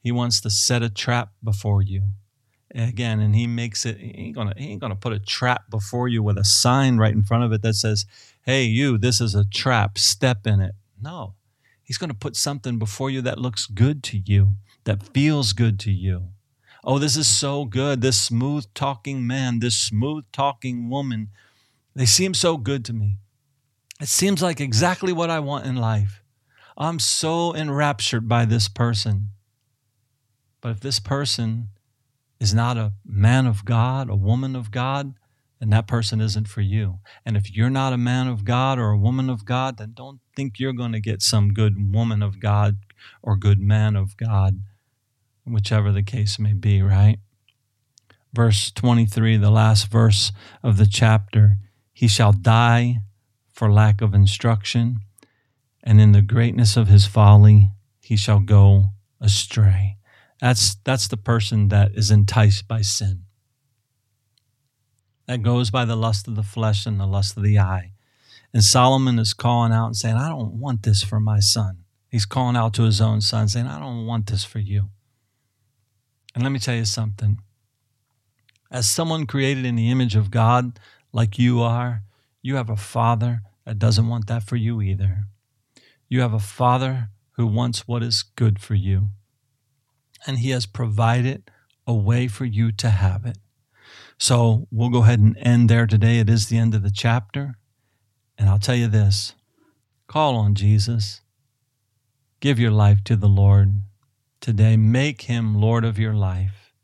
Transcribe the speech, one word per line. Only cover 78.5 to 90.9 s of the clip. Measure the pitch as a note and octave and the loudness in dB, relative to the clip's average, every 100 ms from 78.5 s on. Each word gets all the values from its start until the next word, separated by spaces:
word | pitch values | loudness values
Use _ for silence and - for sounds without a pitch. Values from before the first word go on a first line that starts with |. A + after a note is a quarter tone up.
| _ _ | _ _
As | B2 A2+ | -6 -4
someone | - E3 D#3+ C#3 | -2 -4 -4 -4
created | C#3+ C3+ C#3 | -2 -2 -2
in | B2+ A#2 | -2 0
the | A2+ | 0
image | B2+ B2 G#2 | 0 0 0
of | G#2 | 0
God | A#2+ A2+ B2 B2 A#2+ _ _ _ | 2 2 2 0 -10 _ _ _
like | - A2+ G2+ | -2 -2 0
you | A#2+ A#2+ | 0 2
are, | A#2 A#2+ B2 A#2 G2+ _ _ _ | 0 -2 -4 -8 -10 _ _ _
you | B2+ C3+ | -8 -6
have | A2+ | -4
a | G#2 | -8
father | G2 A#2+ A#2 A#2 A#2+ A#2 G2+ _ | -6 -2 0 2 0 -4 -10 _
that | - G#2+ | -12 -2
doesn't | A2+ G#2 A2+ | 0 2 0
want | A#2 G#2 | -2 -4
that | A#2 | -6
for | G2+ A#2+ | -6 -4
you | A2 A#2 | -4 -4
either. | G2 F#2+ G2 F#2+ G2+ _ _ _ _ _ _ _ _ | -4 -2 -2 -4 -8 _ _ _ _ _ _ _ _
You | B2+ | -2
have | B2 | -2
a | A2 | -2
father | G2+ - B2 B2+ C3 C3 A2+ - _ - | -6 -2 0 0 -2 -6 -8 -12 _ -4
who | A#2 | -2
wants | G#2+ B2 A2+ - | 0 -2 -6 -6
what | A#2+ | -6
is | A#2 A2+ | -4 -6
good | - - A2+ G2+ | -6 -2 0 0
for | - | -2
you. | G#2 F#2+ F#2+ G2+ G2+ _ _ _ _ _ _ _ _ _ _ | -4 0 -2 -2 -6 _ _ _ _ _ _ _ _ _ _
And | - C3+ | -8 -6
he | B2 | -2
has | B2+ - | -4 -6
provided | - A#2 | -6 -4